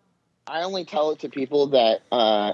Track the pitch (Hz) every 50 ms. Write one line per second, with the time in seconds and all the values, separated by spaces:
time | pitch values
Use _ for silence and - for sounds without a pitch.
0 | _ _ _ _ _ _ _ _ _ - 143 160 175 185 196 190 170 - - 151
1 | 151 156 156 - - 151 - 143 135 127 147 147 143 143 135 127 117 113 110 -
2 | - _ - 123 117 107 110 104 104 104